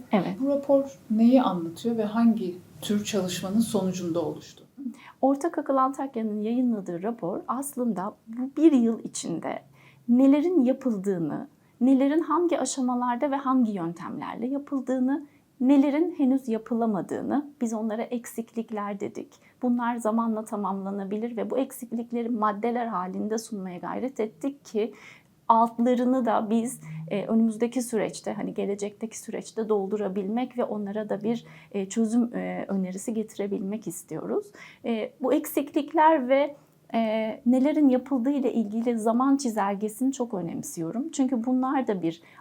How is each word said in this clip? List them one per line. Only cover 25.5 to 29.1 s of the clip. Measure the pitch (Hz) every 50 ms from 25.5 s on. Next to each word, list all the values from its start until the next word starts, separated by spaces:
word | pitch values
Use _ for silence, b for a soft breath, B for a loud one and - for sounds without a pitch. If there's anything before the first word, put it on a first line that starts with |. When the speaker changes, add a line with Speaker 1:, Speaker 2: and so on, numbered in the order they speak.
| 226 226 233 233 233 - 233 254 247 233 254 247 254 262 233
Speaker 1:
da | 233 208 214 226 202
biz, | 220 233 220 254 - - B B B B B -
e, | - 202 -
önümüzdeki | - 226 226 226 226 214 220 240 233 - 262
süreçte, | 240 240 233 208 180 - 180 - - 202 214
hani | 202 190 190 -
gelecekteki | - 196 196 202 202 202 208 208 - 226 226